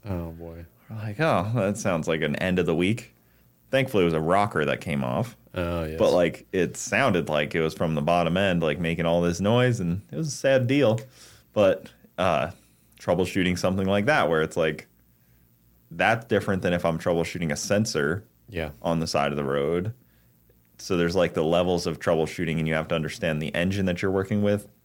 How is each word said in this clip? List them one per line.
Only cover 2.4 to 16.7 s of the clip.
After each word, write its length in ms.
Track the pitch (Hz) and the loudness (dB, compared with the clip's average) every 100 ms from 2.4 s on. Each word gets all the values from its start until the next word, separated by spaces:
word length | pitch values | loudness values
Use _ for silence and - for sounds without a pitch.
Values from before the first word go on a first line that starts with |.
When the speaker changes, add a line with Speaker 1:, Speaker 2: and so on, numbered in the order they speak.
| 92 92 | 0 0
Speaker 2:
of 60 | 87 | 2
the 80 | |
week." 400 | 82 92 120 - _ _ _ _ _ _ | 2 2 0 -6 _ _ _ _ _ _
Thankfully, 320 | 135 131 104 | -2 0 2
it 40 | 87 | 2
was 80 | |
a 60 | 80 | 2
rocker 440 | 80 95 104 82 | 2 2 2 0
that 160 | 71 65 | -2 -2
came 240 | - 71 | -4 -4
off. 320 | 64 67 120 - - | -2 -2 -4 -8 -12
Speaker 1:
Oh, 300 | - 87 85 | -6 -4 -4
yes. 140 | 80 80 | -4 0
Speaker 2:
But, 140 | 85 | 2
like, 340 | 87 85 85 - | 4 2 0 -6
it 240 | 95 82 - | -2 -2 -2
sounded 500 | - 101 135 90 76 | -4 0 2 2 0
like 260 | 76 76 | -2 0
it 60 | 85 | 0
was 140 | 80 | -2
from 200 | - 85 | 0 -2
the 60 | 78 | 0
bottom 380 | 73 87 82 87 | 2 2 2 2
end, 240 | 98 90 | 2 2
like, 180 | 80 73 | 0 0
making 240 | 82 82 | -2 -2
all 160 | 82 85 | 0 2
this 180 | 87 85 | 2 0
noise, 400 | 98 120 127 117 | 2 4 2 0
and 200 | 87 90 - | -2 -4 -6
it 60 | 143 | -8
was 120 | 160 | -6
a 20 | 123 | -2
sad 300 | 139 135 120 | 2 2 2
deal. 320 | 139 123 110 - - - - _ | 4 4 2 -4 -20 -20 -20 _
But, 380 | - 98 - - - - - | 2 4 4 -4 -20 -20 -2
uh, 360 | 92 76 76 - _ _ _ _ | 0 2 0 -6 _ _ _ _
troubleshooting 600 | - 87 90 98 90 90 | 0 2 2 2 2 2
something 280 | 95 92 95 | 0 0 2
like 200 | 101 107 | 2 4
that, 240 | 151 80 | 2 4
where 100 | 80 | 2
it's 160 | 78 - | 0 0
like, 320 | 80 78 - _ _ _ _ _ _ _ _ _ _ | 0 -2 -10 _ _ _ _ _ _ _ _ _ _
that's 340 | 82 92 120 - | 0 2 2 0
different 360 | 101 - 95 | 0 0 -2
than 100 | 90 | 0